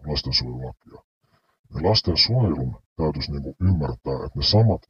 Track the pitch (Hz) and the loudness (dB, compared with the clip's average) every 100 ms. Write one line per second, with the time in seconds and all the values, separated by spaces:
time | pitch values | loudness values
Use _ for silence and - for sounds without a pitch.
0 | 76 73 - - 123 64 64 - - - | -6 -6 -2 -4 -4 -8 -10 -12 -20 -20
1 | _ _ _ _ _ _ _ 73 87 110 | _ _ _ _ _ _ _ -2 2 2
2 | - 85 - 120 107 67 64 - _ - | 2 0 2 4 2 0 -4 -6 _ -4
3 | 78 71 69 71 67 - 92 87 69 64 | -2 -2 -6 -6 -8 0 2 4 0 -4
4 | - - 76 - - 104 113 87 | -6 -6 -6 -4 2 4 4 2